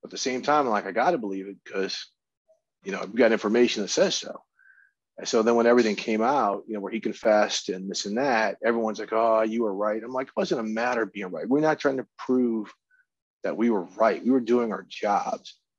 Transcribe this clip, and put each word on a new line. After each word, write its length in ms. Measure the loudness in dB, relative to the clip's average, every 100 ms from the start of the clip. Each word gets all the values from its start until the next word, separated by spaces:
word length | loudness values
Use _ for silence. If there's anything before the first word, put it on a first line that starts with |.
At 60 | -14
the 80 | -6
same 240 | -4 -4
time, 240 | 2 2 2
I'm 60 |
like, 140 | 0 -2
"I 60 |
gotta 260 | 0 0 0
believe 280 | -4 -8 -10
it 100 | -14
'cause, 480 | -10 -6 -4 -6 -12 _ _ _ _ _ _ _
you 100 | -10
know, 80 | -8
I've 140 | -6
got 180 | 2 4
information 500 | 4 2 4 4 2
that 60 | -4
says 280 | 0 0 0
so." 260 | -8 -16 _ _ _ _ _ _ _ -14
And 100 | -2
so 160 | 2
then 120 | 4
when 120 | 4 6
everything 300 | 6 4 0
came 240 | -2 0
out, 440 | 0 2 0 -2 -6
you 80 |
know, 60 | -8
where 120 | -6
he 80 | -6
confessed 720 | -6 -2 2 4 4 0 -4
and 180 | -8 -6
this 160 | -8
and 140 | -4 -2
that, 400 | 0 0 0 0
everyone's 360 | -2 0 -2 -4
like, 160 | -2
"Oh, 280 | 2 4 4
you 200 | 2 0
were 120 | -2
right." 280 | 0 -2 -2
I'm 100 | -4
like, 140 | -6 -6
"It 100 | -4
wasn't 240 | -2 -2
a 40 |
matter 380 | -2 -2 0 0
of 100 | -2
being 180 | -6 -8
right. 180 | -6 0
We're 120 | 2
not 180 | 2 2
trying 180 | 0 -2
to 80 | -8 _
prove 520 | 0 2 2 0 -6 -16 _ _ _ _ _ _
that 120 | -8 0
we 140 | 2
were 140 | 0
right. 380 | -2 0 2 2
We 80 | 2
were 100 | 2
doing 320 | 4 2 2
our 120 | -4 -10
jobs. 720 | -6 0 0 -2 -8 -10 -20 _